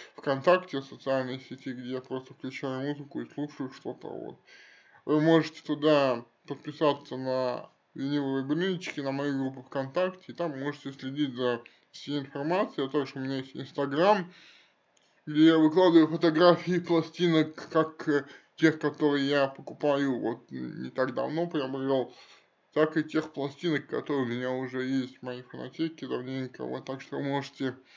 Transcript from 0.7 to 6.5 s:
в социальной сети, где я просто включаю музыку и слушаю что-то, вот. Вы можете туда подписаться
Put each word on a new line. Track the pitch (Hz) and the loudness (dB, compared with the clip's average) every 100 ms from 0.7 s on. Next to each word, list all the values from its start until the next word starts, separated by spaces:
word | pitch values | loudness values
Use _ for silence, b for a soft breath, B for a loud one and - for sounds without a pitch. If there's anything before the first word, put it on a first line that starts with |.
| 139 | -8
в | 135 | -8
социальной | 123 135 135 127 127 | -10 -2 -2 -2 -8
сети, | - 131 135 | -10 -12 -10
где | 123 123 | -10 -8
я | 127 | -8
просто | 127 131 131 | -8 -10 -10
включаю | - 131 131 139 131 139 | -14 -12 -8 -6 -4 -4
музыку | 143 139 - | -6 -8 -10
и | 120 | -10
слушаю | - 147 - 131 | -8 -8 -6 -10
что-то, | - 135 - - | -10 -12 -10 -10
вот. | - - - _ b b b b b - | -10 -12 -14 _ b b b b b 0
Вы | 151 | 4
можете | 160 165 156 - | 6 6 4 -6
туда | - 143 151 147 135 117 113 _ | -8 0 4 4 4 0 -6 _
подписаться | - | -12